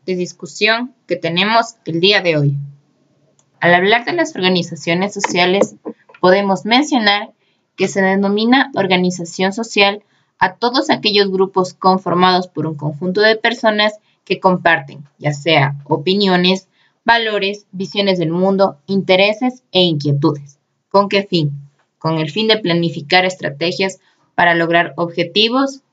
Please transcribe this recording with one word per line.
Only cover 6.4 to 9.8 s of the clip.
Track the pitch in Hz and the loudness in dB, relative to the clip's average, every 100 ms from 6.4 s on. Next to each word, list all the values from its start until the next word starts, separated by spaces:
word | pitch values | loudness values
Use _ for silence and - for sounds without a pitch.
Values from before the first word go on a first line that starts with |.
| 196 185 208 | 2 -2 0
mencionar | 247 302 277 202 202 226 _ _ _ _ - | 0 2 0 0 0 -4 _ _ _ _ -4
que | 185 | -2
se | 196 | 0
denomina | 190 196 202 208 226 262 269 190 | 2 2 0 0 2 2 2 -2
organización | 190 180 180 175 165 - 190 | 0 0 0 -4 -8 -4 -4
social | 202 226 214 | -4 -4 0